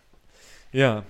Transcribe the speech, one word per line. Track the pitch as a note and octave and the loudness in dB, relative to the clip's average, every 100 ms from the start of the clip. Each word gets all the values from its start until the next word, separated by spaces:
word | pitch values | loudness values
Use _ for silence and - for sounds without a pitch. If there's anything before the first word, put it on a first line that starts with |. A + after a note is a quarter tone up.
| _ _ _ - - - - | _ _ _ -20 -20 -20 -8
Jaa. | C3 C3+ G#2+ G2+ | 0 0 0 -8